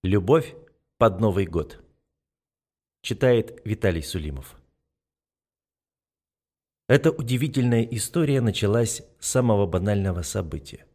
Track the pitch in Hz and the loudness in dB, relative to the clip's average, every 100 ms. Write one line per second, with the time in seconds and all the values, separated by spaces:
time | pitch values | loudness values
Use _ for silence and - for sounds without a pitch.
0 | 92 101 92 160 156 - - _ _ _ | 2 0 4 2 2 -16 -20 _ _ _
1 | 113 92 107 92 90 82 76 - _ _ | 2 4 0 0 -2 -4 -6 -14 _ _
2 | _ _ _ _ _ _ _ _ _ _ | _ _ _ _ _ _ _ _ _ _
3 | - 113 127 120 110 - 107 104 101 85 | -10 0 4 4 2 -10 -8 -2 0 0
4 | 76 90 76 67 - - _ _ _ _ | -4 -6 -6 -10 -14 -20 _ _ _ _
5 | _ _ _ _ _ _ _ _ _ _ | _ _ _ _ _ _ _ _ _ _
6 | _ _ _ _ _ _ _ _ - 131 | _ _ _ _ _ _ _ _ 0 2
7 | 160 - 120 123 127 - 123 117 113 113 | 2 0 -4 -2 -2 0 2 2 0 -4
8 | - 170 151 135 120 98 101 113 113 - | -4 -2 0 2 0 0 0 2 0 -4
9 | - _ - 131 123 104 101 90 98 101 | -14 _ -2 0 2 2 2 0 0 0
10 | 98 87 82 101 82 73 - - _ | -2 -4 -6 -6 -6 -10 -12 -20 _